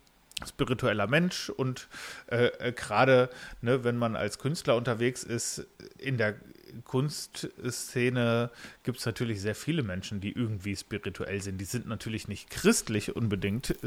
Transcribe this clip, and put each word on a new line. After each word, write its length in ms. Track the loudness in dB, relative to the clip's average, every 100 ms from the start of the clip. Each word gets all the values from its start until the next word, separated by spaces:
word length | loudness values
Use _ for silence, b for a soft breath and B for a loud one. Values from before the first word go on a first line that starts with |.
| _ _ _ -10
spiritueller 640 | -10 -4 -2 2 2 2 4
Mensch“ 420 | 4 4 -2 -8
und, 400 | -2 -2 -2 -10 B B B -2
äh, 180 | 4 4 4
äh, 120 | -4
gerade, 580 | -4 0 6 8 8 6 B B -4
ne, 220 | 2 2
wenn 140 | 2 2
man 180 | 0
als 240 | 0 -2 -2
Künstler 380 | -2 -2 2 2
unterwegs 460 | 2 2 0 0
ist, 440 | -4 -2 -2 -6 -10 -16 -20 -8
in 200 | -4 2
der 180 | 2 0 -14 -20 -18 -16
Kunstszene 1700 | -2 0 0 -4 -10 -10 -10 -6 -6 -6 -4 0 2 2 4 2 0 B B B
gibt's 220 | -6 -2
natürlich 360 | -4 -2 -2 0
sehr 140 | -2
viele 280 | -2 -2 0
Menschen, 380 | 0 -4 -4 -4
die 100 | -4
irgendwie 440 | -2 -2 -2 -4
spirituell 640 | -6 -6 -6 -6 -6 -4 -4
sind. 180 | -4 -6
Die 60 |
sind 220 | -4 -4 -4
natürlich 400 | -6 -4 -6 -6
nicht 220 | -10 -8
christlich 640 | 4 6 6 2 0 0
unbedingt 600 | -2 0 2 0 0 -2 -2